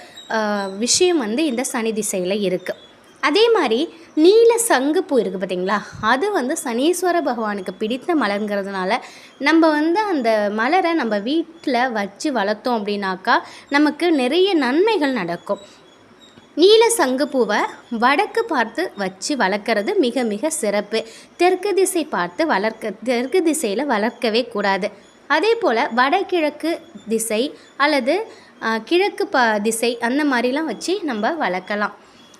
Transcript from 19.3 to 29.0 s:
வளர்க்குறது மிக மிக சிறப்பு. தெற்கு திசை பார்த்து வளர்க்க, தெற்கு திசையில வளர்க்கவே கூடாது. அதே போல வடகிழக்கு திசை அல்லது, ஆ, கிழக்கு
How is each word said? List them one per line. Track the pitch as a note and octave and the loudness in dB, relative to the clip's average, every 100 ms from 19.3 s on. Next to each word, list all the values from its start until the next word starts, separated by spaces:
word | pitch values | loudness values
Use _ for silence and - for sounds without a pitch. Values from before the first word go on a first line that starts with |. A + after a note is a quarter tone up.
| C4+ | 0
வளர்க்குறது | F#3+ G#3 G#3 G#3+ A3 G#4 | 0 0 -2 -2 0 0
மிக | B3 C4 | 0 0
மிக | A#3 G3+ D#4 | -2 -2 -4
சிறப்பு. | - G#3 G3+ G3+ A3 A3 - - - | -4 -2 -2 -2 -4 -6 -12 -12 0
தெற்கு | F4+ F#4 G4+ | 2 2 0
திசை | F#4 F4+ E4+ | 0 0 0
பார்த்து | D4+ G3 F3 - D#4+ | -2 -2 -2 -2 0
வளர்க்க, | G3 A3 A3+ A3 G3+ | 0 -2 -4 -8 -8
தெற்கு | A3+ A#3+ C4 F#4 E4 | -4 -2 0 0 0
திசையில | C#4+ G#3+ G3+ D4 | 0 -2 -2 -2
வளர்க்கவே | G#3+ A3+ A#3 A3+ A3+ A#3+ | 0 -2 -2 -2 0 -2
கூடாது. | G3+ G3 G3 G#3+ - - - - | -2 0 0 -2 -10 -20 -14 -2
அதே | D4+ G#4+ | 0 2
போல | A#4 F4 A3+ D4 | 2 2 0 0
வடகிழக்கு | A3+ C4+ F#4 - F4+ D4 D4 D#4+ E4 - - G#3 | 0 2 0 0 -2 -2 -2 -4 -6 -8 -16 -4
திசை | A3+ A3+ G#3+ D4 - - - | -4 -2 -2 -2 -6 -12 -2
அல்லது, | D4 C#4+ A#3+ F4+ A4 - - - | 0 2 2 0 -2 -12 -20 -10
ஆ, | A3+ A3+ | -4 -4
கிழக்கு | A3 F4 | 0 2